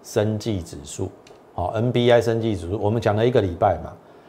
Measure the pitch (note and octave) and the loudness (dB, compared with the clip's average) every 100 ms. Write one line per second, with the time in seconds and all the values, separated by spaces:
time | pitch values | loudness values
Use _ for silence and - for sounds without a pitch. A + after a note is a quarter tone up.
0 | - - G#2+ G#2+ A#2 G2+ E2 - C#2+ - | -4 -2 0 -2 -4 -6 -6 -14 -16 -8
1 | F#2+ - - - - - - A2 A#2+ A#2+ | -10 -10 -20 -20 -16 -6 -4 -2 0 2
2 | A#2+ A#2+ A#2 A2+ A2+ G2+ E2+ G2 G2+ A#2 | 6 6 4 0 0 -4 -4 -2 0 0
3 | A2+ G#2 A#2 B2 G2+ E2+ G#2+ F2 E2 - | 0 2 2 2 0 0 0 0 -6 -16
4 | - - | -20 -20